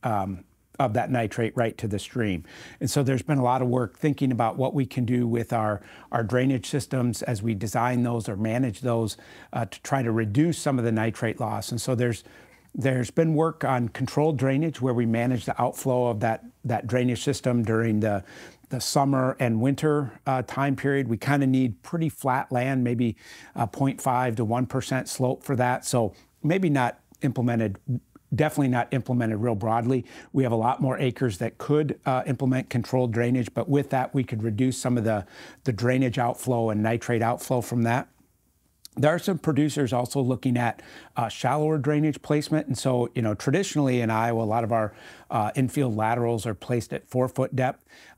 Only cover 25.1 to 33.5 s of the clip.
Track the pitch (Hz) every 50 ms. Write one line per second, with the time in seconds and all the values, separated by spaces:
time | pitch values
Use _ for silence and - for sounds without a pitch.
25.1 | - - 127 123 131 - - - 139 113 123 123 127 - - - - 123 113 101
26.1 | - - - _ _ _ - 147 175 196 190 165 143 135 123 117 - - _ _
27.1 | _ - - 135 117 131 120 123 117 113 113 104 95 - _ - 123 120 - _
28.1 | - - _ _ - 110 151 151 - 147 143 131 127 120 120 - - 131 110 -
29.1 | 123 123 120 113 110 101 113 123 110 98 104 110 110 117 113 123 135 127 - -
30.1 | - - - - - 131 131 120 117 110 113 120 - - 143 131 131 - 139 127
31.1 | 120 - 135 123 104 - 120 113 - - - - 143 151 156 135 - - - -
32.1 | 131 - - - 131 113 139 127 127 131 - - - 120 110 - - 127 127 120
33.1 | 107 117 120 120 123 127 120 -